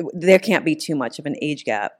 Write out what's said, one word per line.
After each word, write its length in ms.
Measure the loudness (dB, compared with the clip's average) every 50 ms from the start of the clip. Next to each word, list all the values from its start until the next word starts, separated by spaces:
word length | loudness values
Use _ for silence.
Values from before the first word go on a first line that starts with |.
| -8 -8 -6
There 260 | -2 4 6 6 6
can't 260 | 6 4 2 2 2
be 120 | 2 -2
too 180 | -2 -2 -4 -2
much 240 | -2 -2 -4 -6 -8
of 80 | -10
an 80 | -8 -8 -6 -6
age 220 | -6 -6 -6 -4
gap 300 | -4 -2 -2 -2 -6 -8 _